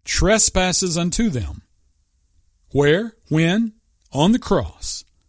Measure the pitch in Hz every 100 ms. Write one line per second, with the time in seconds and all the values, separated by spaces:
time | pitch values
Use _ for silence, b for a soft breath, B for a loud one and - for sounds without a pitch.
0 | - - 180 220 202 190 185 170 185 165
1 | 170 156 226 127 85 - - _ _ _
2 | _ _ _ _ _ _ _ 135 143 165
3 | 226 - _ 151 165 202 226 - _ _
4 | _ 135 165 247 - 185 87 - - -
5 | - _